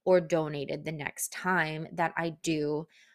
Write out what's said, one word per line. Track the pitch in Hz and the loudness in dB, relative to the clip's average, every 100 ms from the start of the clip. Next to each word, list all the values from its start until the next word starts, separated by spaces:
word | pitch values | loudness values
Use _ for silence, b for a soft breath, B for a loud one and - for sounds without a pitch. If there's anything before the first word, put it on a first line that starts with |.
or | - 185 | 4 4
donated | 165 170 156 147 143 151 | 4 0 0 -4 -4 -6
the | 156 | -6
next | 156 143 - - | -6 -6 -6 -8
time | - 185 185 156 156 160 | -4 0 2 2 -2 -6
that | 170 165 - | -2 -2 0
I | 170 160 | -4 -2
do | - 156 147 151 160 b b | -2 0 0 -2 -4 b b